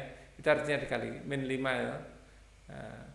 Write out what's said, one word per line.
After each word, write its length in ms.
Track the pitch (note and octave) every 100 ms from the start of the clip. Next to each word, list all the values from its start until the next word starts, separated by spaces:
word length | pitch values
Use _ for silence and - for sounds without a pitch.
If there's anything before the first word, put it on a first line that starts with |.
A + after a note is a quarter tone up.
| - - - -
itu 80 | D#3
artinya 320 | D3 D3 C#3
dikali, 400 | - A#2 A2+ B2+ C#3+
min 160 | C#3
lima 280 | C3 C3 C3+ B2
ya. 200 | C3+ C#3 - - - - - - -
Nah, 320 | - A2 - -